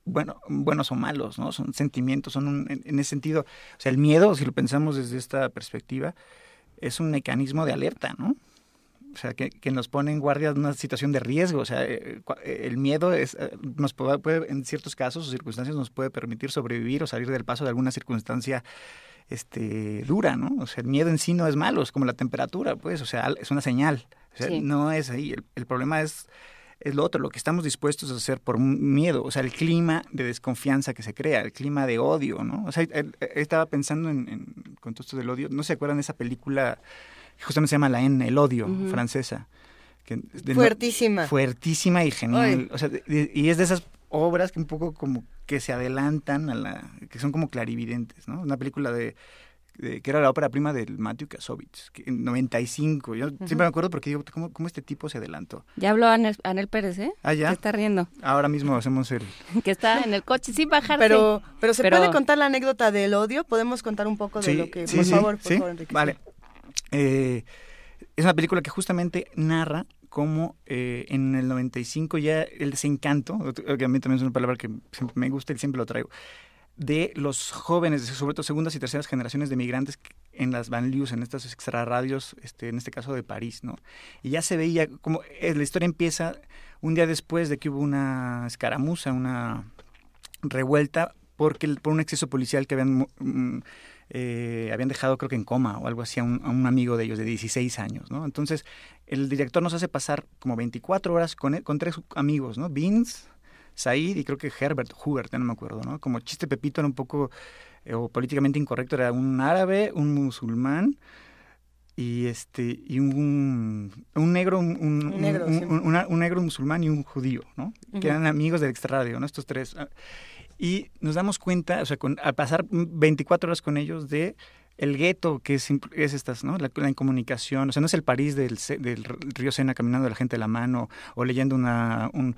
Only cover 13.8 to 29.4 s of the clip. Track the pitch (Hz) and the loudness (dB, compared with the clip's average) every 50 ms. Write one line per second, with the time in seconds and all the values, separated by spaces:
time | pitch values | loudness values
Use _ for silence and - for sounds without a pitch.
13.8 | 143 135 - - 131 131 143 143 - 160 160 165 160 - 139 139 127 - 151 151 | -2 -2 -2 -2 0 0 0 0 0 0 0 0 0 -2 -6 -6 -6 -6 -8 -8
14.8 | - 151 - - 131 127 127 165 160 139 127 127 - - 110 117 127 139 151 147 | -8 -8 -6 -4 -4 -4 -4 -6 -8 -6 -8 -8 -8 -8 -8 -6 -6 -6 -4 -6
15.8 | 127 110 - - 131 135 - - - 120 113 113 - 135 - 156 120 117 120 117 | -6 -6 -6 -6 -6 -6 -6 -8 -8 -8 -8 -8 -8 -6 -4 -4 -4 -4 -4 -4
16.8 | 113 120 135 147 160 - - 120 123 127 131 123 113 - 123 123 147 131 120 123 | -2 -2 -2 -2 -2 -4 -4 -4 -4 -2 -4 -4 -4 -4 -4 -4 -2 -2 0 0
17.8 | 131 131 - 120 - - 120 113 107 - 120 123 117 135 135 120 - - - - | 0 0 -2 -4 -6 -4 -4 -4 -4 -4 -4 -4 -4 -4 -4 -4 -6 -10 -18 -20
18.8 | - - - - - - - - _ - 120 113 - _ - - 113 107 104 110 | -20 -20 -20 -20 -20 -20 -20 -20 _ -12 -12 -12 -12 _ -8 -6 -6 -4 -4 -4
19.8 | 107 104 104 104 123 135 160 208 208 165 131 120 - 151 277 254 127 - - 127 | -4 -4 -6 -4 -2 0 2 2 2 2 2 0 0 -2 -2 -4 -6 -6 -6 -6
20.8 | 120 123 135 143 160 170 160 151 - - 175 175 170 156 139 147 - - - 165 | -2 0 2 2 4 4 2 2 2 2 2 2 2 2 2 2 2 2 2 0
21.8 | 135 - - 143 135 123 123 - 135 123 - 123 131 - - 185 277 - 135 - | 0 0 0 0 0 0 0 -2 -4 -4 -2 -2 -4 -4 -4 -4 -2 -2 -2 -4
22.8 | - 165 175 151 123 - - 117 - 131 143 - - - 139 143 - 135 123 127 | -4 -6 -6 -6 -6 -6 -4 -2 -2 -2 -2 -4 -4 -2 -2 0 0 2 2 2
23.8 | 143 156 147 120 - _ _ - _ _ - - 123 143 165 151 147 143 147 143 | 4 2 2 0 -4 _ _ -20 _ _ -10 -6 -4 -2 -2 -2 -2 0 0 0
24.8 | 147 156 156 156 143 127 123 127 147 - - - - _ - - 123 - 127 127 | 0 0 0 -2 -2 -4 -4 -6 -6 -6 -6 -8 -10 _ -12 -10 -6 -4 -4 -2
25.8 | 127 143 160 156 156 156 - - - - - - - - - - - - - - | -2 0 0 0 0 -2 -4 -10 -16 -20 -20 -20 -20 -20 -20 -20 -20 -20 -18 -10
26.8 | - 143 139 143 156 170 - 131 139 143 - 127 - 151 165 175 160 143 - - | -6 -4 0 0 0 2 0 0 -2 -4 -6 -4 -2 -2 0 0 0 -2 -2 0
27.8 | - 147 147 - - 135 127 117 - - 131 123 - - 117 113 131 135 139 - | 0 0 0 -2 -4 -8 -6 -6 -4 -4 -4 -2 -2 0 2 2 4 2 2 2
28.8 | - 143 135 143 156 175 147 127 117 131 - 139 | 2 2 4 4 4 4 2 0 -2 -2 -2 -2